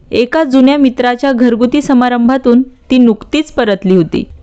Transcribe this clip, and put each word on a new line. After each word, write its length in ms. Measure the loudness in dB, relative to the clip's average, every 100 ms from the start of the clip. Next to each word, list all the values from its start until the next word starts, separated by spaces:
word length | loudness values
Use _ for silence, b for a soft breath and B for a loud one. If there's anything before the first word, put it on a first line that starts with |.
| -6
एका 320 | -4 -2 -2
जुन्या 340 | 0 2 2 2
मित्राच्या 540 | 0 0 -4 -2 -2
घरगुती 500 | 0 0 0 0 -2
समारंभातून 800 | 0 0 0 0 0 0 2 0
ती 360 | 0 -8 -2 2
नुकतीच 540 | 2 0 -4 -6 -4
परतली 440 | -4 -2 -2 0 0
होती, 280 | 0 -4 -8 -6